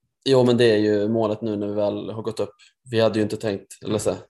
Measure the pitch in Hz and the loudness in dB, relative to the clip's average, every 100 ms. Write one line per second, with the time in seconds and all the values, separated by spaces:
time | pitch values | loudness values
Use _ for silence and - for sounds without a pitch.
0 | _ _ - 135 123 120 120 104 107 104 | _ _ 2 4 6 4 4 4 2 2
1 | 104 113 110 107 113 104 104 104 104 104 | 0 0 -2 -2 -6 -6 -4 -2 -2 -4
2 | 98 110 110 110 104 _ _ _ - 113 | -8 -10 -8 -6 -8 _ _ _ -6 0
3 | 110 104 104 107 113 98 - - 98 107 | 2 2 -2 -4 -6 -6 -10 -14 -6 -4
4 | 107 90 - | -2 -6 -8